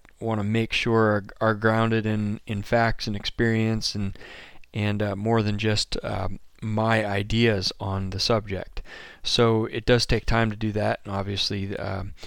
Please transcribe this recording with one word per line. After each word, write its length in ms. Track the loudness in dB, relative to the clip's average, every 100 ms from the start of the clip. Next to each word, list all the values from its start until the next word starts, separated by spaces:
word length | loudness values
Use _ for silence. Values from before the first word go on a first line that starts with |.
| -8 -8
wanna 240 | -4 -2
make 300 | 0 0 0
sure 280 | 0 2 4
are, 240 | 4 2 -2 0
are 140 | 0
grounded 520 | 2 4 4 4 2 2
in, 340 | 0 0 -4 -4
in 160 | -6
facts 440 | 0 2 4 0 -2
and 80 |
experience 800 | -4 -6 0 2 2 2 0 -2
and, 240 | -4 -4 -6 -14 -18 -18 -18 -10
and, 280 | -4 -2 0
uh, 120 | -2
more 280 | -2 0 2
than 160 | 2 0
just, 380 | 0 0 0 -4
um, 380 | -4 -4 -4 -6 -10 -10
my 420 | -4 0 2 2
ideas 680 | 2 -2 0 2 4 4 0 -4
on 320 | -4 -4 -4
the 80 | -2
subject. 640 | 0 0 0 -6 -6 -10 -10 -14 -18 -10
So 440 | -2 2 4 4 0
it 180 | -2
does 220 | 2 4 4
take 180 | 0
time 260 | 2 2 2
to 60 | 0
do 160 | -2
that, 280 | 0 0 -2
and 100 | -4
obviously, 640 | -4 -4 -2 -2 -2 -4 -6
um, 380 | -6 -6 -8 -10